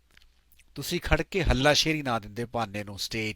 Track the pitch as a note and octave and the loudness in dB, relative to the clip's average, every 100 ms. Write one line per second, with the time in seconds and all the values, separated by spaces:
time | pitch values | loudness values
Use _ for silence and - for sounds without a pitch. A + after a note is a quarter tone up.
0 | _ _ - _ _ _ _ - C#3 F3 | _ _ -20 _ _ _ _ -10 -6 -4
1 | - D#3 D#3+ G3 C3 B2+ C#3 C#3+ D#3+ D#3 | 0 0 0 0 2 4 4 4 4 0
2 | C#3 A#2 G2+ G#2 A#2 A#2+ A2 G2+ G2+ G2 | 0 -2 -4 -8 -4 -4 -4 -4 -8 -8
3 | - A2+ A2 | -6 -4 -4